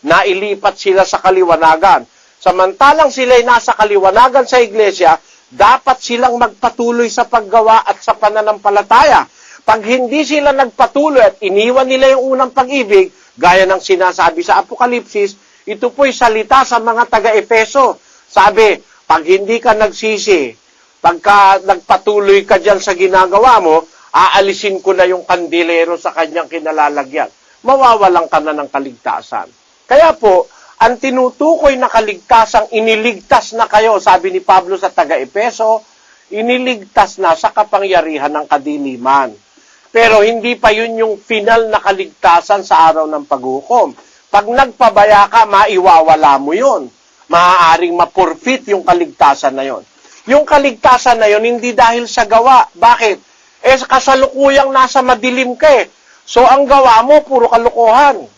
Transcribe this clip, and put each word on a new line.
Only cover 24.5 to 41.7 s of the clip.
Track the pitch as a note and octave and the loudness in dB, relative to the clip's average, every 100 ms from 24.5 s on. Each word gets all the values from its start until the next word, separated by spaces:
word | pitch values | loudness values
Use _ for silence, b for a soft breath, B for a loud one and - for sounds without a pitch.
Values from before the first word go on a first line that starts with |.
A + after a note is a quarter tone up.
| F#3 G#3 F#3+ F#3+ | -4 -6 -6 -4
ko | |
na | F#3 F3+ | 0 0
yung | F3+ E3+ | -2 -4
kandelero | F3+ E3 E3 E3 E3 E3+ E3+ | -6 -2 -4 -2 -2 -2 -4
sa | F3 | -8
kanyang | D#3 D#3+ E3 D#3 | -6 -6 -6 -8
kinalalagyan. | E3 D#3 D#3 D3 D3 C3+ D3+ B2+ _ b b A3+ | -10 -8 -2 -2 -4 -8 -8 -8 _ b b -2
Mawawalan | C4+ C4 A3+ G3 F3 D#3+ | 0 0 0 0 0 -2
ka | D#3+ | -4
na | D3+ | -4
ng | D3+ C#3+ | -8 -8
kaligtasan. | C#3 C#3 A#2 B2 F#2 - A#2 F2 _ _ _ _ | -10 -10 -12 -10 -10 -10 -12 -12 _ _ _ _
Kaya | C4 D#4+ | 2 4
po, | D#4+ A3 F#3 - b b b | 2 2 2 0 b b b
ang | A3+ B3 | -2 -2
tinutukoy | C4+ B3+ B3+ B3+ D4+ D#4+ D4 C4 | -4 -2 -4 -2 -2 2 0 0
na | B3+ | -2
kaligtasang | A3+ A3 F#3 _ A#3 A3 - - | -2 -4 -8 _ 0 2 0 -2
iniligtas | A3 A3 A3 A3+ G3 - A#3+ G#3+ A3+ | -4 -2 -2 -2 -6 -2 -2 -2 -6
na | A3 | -2
kayo, | G#3+ A3 G#3 | 0 2 0
sabi | F#3 F#3 F#3 | 2 0 0
ni | F#3 F#3 | -6 0
Pablo | F#3+ F3+ F#3+ | 0 0 -6
sa | F#3 | -4
taga-Efeso, | F#3 D3+ D#3 B2+ G3+ A#3 A3 A3 A3 b b b b b | -4 -2 -4 -6 -6 -6 -4 -2 -2 b b b b b
iniligtas | G3+ A#3 B3+ B3+ A#3 F#3+ - G3 - | -8 -4 -4 -4 -8 -6 -2 -2 -2
na | F#3+ | -2
sa | D#4+ G#3+ | -2 -2
kapangyarihan | - G#3+ G3+ G3 F3+ D#3+ D3+ C#3+ | -2 -2 -2 0 -2 -2 -4 -6
ng | D3+ D3 | -6 -4
kadiliman. | D3 C#3 D3 C#3 B2 B2+ C#3 C3 G#2 _ b b b b | -4 -4 -8 -8 -6 -2 0 -2 -10 _ b b b b
Pero | A3+ A#3 G#3+ | 0 2 4
hindi | G#3 A#3 A#3 | 2 -2 -6
pa | A#3+ A3+ | -2 -2
yun | G#3+ A3+ A3+ | -2 -4 -4
yung | A3+ G3+ | -4 -6
final | _ A3 G#3 A3+ A3 | _ -4 0 0 0